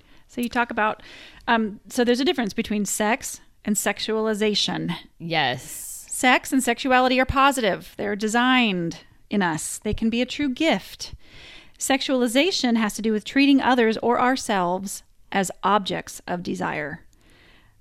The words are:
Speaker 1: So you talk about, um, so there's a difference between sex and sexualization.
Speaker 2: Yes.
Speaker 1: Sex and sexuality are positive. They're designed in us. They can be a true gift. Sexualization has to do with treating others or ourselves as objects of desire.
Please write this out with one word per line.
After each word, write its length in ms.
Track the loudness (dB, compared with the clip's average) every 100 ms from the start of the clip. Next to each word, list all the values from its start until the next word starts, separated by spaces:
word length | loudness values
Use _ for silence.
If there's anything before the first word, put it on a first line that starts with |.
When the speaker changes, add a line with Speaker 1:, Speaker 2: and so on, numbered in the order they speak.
| _ -20 -14
Speaker 1:
So 140 | -8
you 80 | -4
talk 200 | -2 -2
about, 300 | -2 -2 -4 -12 -20 -20 -8 0
um, 320 | 0 0 -6 -6
so 140 | 0
there's 160 | 2 2
a 60 | 0
difference 280 | 0 -2
between 320 | -4 -4 -2 -2
sex 560 | 0 0 -2 -4 -14 _ _ -4
and 100 | -2
sexualization. 1200 | -2 -4 -2 -2 0 0 0 0 -2 -2 -4 -6 -12 -14
Speaker 2:
Yes. 880 | -4 0 0 -2 -8 -12 -12 -14 -12
Speaker 1:
Sex 420 | 0 4 2 2
and 100 | 0
sexuality 560 | 0 0 2 4 4 2
are 60 | 2
positive. 680 | 4 4 4 0 -2 -6 -8
They're 180 | -6 -2
designed 840 | 0 2 4 4 4 2 -2 -6 -14 -20 -4
in 120 | 0
us. 360 | 0 -2 -6 -6
They 140 | -4
can 160 | -2 0
be 120 | 0
a 40 | -2
true 240 | -2 -2
gift. 640 | 0 0 0 -4 -14 -14 -16 -20 -20 -20 -20 -20 -8
Sexualization 1000 | -2 0 0 0 2 2 2 2 2 2
has 160 | 0 -2
to 60 |
do 120 | -2
with 100 | -2
treating 380 | 0 4 6 6
others 360 | 4 4 4 2
or 160 | 0 2
ourselves 840 | 2 0 0 0 0 -2 -6 -12 -16 _ -4
as 180 | -2 -2 -2
objects 580 | 2 2 0 -6 -8 -12 -8
of 160 | -6
desire. 640 | -6 -6 -4 -4 -8 -12 -18 _ _ _ _ _ _ _